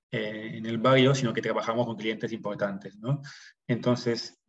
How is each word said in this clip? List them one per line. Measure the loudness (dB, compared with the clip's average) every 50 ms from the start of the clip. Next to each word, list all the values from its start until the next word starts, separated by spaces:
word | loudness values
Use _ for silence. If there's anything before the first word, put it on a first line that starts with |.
| _ _
eh, | -6 -6 -4 -4 -6 -8 -8 -10 -10
en | -8 -6
el | -4 -2 2
barrio, | 4 6 6 8 8 6 6
sino | 4 2 0 0
que | 0
trabajamos | -2 -2 -2 0 0 0 0 0 0
con | -2 -2
clientes | -4 -4 -4 -2 -2 -4 -6 -6
importantes, | -6 -6 -6 -4 -2 -2 -2 -2 -6 -10 -14 -16 -8
¿no? | -2 -2 -2 -2 -2 -8 -16 -18 -20 -20 -20 _ _ -2
Entonces, | -2 0 2 2 2 2 2 0 -2 -2 -4 -8 -14 _ _